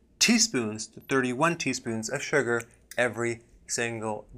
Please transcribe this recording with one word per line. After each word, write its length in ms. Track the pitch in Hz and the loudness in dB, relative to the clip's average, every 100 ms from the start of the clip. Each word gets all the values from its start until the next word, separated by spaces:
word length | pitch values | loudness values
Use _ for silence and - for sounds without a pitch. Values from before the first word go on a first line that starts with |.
| _ - | _ 2
teaspoons 680 | - 233 - 131 110 107 - | 4 6 4 0 -2 -4 -10
to 120 | - | -12
thirty-one 580 | - 135 127 123 160 165 | -2 0 2 2 0 0
teaspoons 500 | 135 127 120 113 110 | -2 -4 -4 -4 -4
of 140 | - | -6
sugar 400 | - 151 117 117 113 - - - | 0 2 2 0 -4 -14 -6 -2
every 420 | 123 110 117 117 - - - | 0 0 -4 -4 -10 -20 -6
single 600 | - 117 117 110 107 - | -4 -2 -4 -6 -6 -10